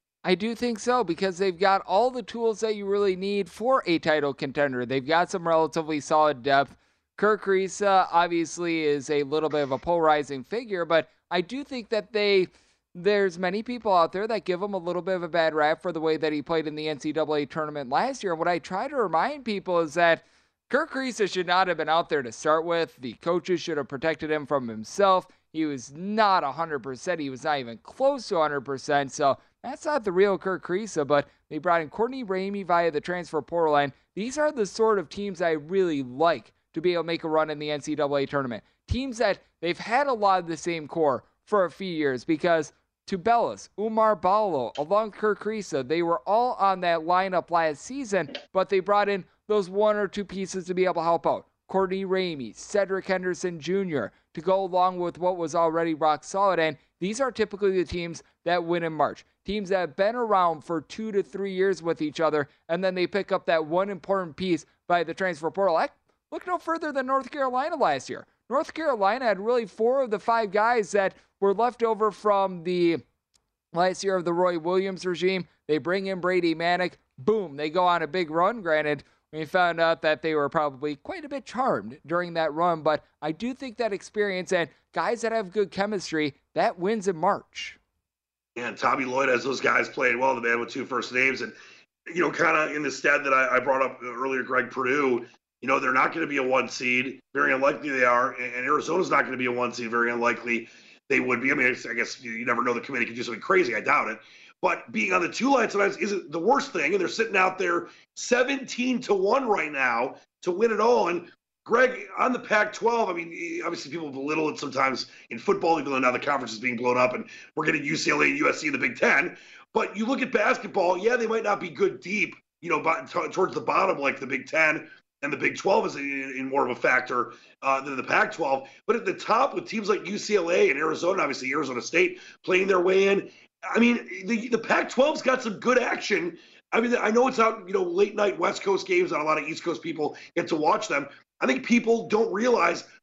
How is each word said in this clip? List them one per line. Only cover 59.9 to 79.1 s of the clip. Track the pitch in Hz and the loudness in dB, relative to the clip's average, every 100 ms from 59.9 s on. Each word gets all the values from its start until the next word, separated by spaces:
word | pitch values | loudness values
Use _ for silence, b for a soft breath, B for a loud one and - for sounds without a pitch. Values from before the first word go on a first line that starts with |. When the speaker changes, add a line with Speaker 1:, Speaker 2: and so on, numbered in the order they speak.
| - | 0
Speaker 1:
been | 196 240 | 0 0
around | 233 196 175 156 | 2 4 2 0
for | - 165 | -4 -6
two | - - 220 | -6 -8 -4
to | 202 | -2
three | 185 196 196 | -2 -4 -4
years | 185 190 175 | 0 2 2
with | 165 160 | -2 -2
each | 151 143 | -4 0
other, | 160 151 139 b - | 2 2 -2 b -6
and | 170 | -2
then | 190 185 | 0 0
they | 175 | 0
pick | 202 185 | -2 0
up | 185 185 | -2 2
that | 165 156 | 0 2
one | 170 202 | 0 -2
important | 190 - 196 175 139 | -4 -2 -2 -2 -4
piece | 185 160 - _ - | -2 -2 -4 _ 0
by | 175 | 0
the | 160 | 0
transfer | 165 190 156 160 | -2 -4 -2 -4
portal. | 143 196 165 | 0 2 2
I | 254 _ _ _ _ | 0 _ _ _ _
look | 320 - | -12 -6
no | 349 | -6
further | 339 330 320 | -4 -4 -4
than | 277 254 | -4 -2
North | 269 262 | -2 -2
Carolina | 302 262 247 294 330 | -4 -2 -2 -2 0
last | 196 139 - | 0 0 -4
year. | 120 - _ - | -12 -14 _ -4
North | 262 320 | -4 -2
Carolina | - 311 240 196 233 | -4 -2 2 2 2
had | 247 190 | 0 0
really | 208 247 | 0 -2
four | 214 - 226 269 | -2 0 2 2
of | 254 | 0
the | 202 | -2
five | - 226 220 | 0 0 2
guys | 196 220 240 190 | 2 2 2 2
that | 202 190 - b _ | 0 0 -2 b _
were | 196 | 0
left | 196 233 240 | 2 0 0
over | 226 214 214 | -2 2 0
from | 185 208 196 196 180 | 0 2 2 2 -2
the | 165 180 170 156 - _ _ _ _ _ _ | -2 2 2 2 -4 _ _ _ _ _ _
last | 170 185 180 | 0 0 0
year | 196 190 | 0 0
of | |
the | 170 | 0
Roy | 170 180 175 | 2 2 0
Williams | 156 185 196 185 180 | 0 0 0 -4 -4
regime. | 170 180 190 175 b - | 0 0 0 -4 b -2
They | 151 | -2
bring | 139 190 190 | 0 -2 -2
in | 190 | -2
Brady | 170 185 170 160 | 0 2 2 2
Manek. | 170 175 180 - _ - | 2 2 0 -4 _ -4
Boom, | 131 220 175 139 | 0 0 0 -4
they | 156 | -2
go | 165 180 | 2 4
on | 175 | 4
a | 156 | 0
big | 180 165 | -2 -2
run. | 160 180 240 | 2 2 0
Granted, | 170 156 151 147 - | 0 0 2 -2 -6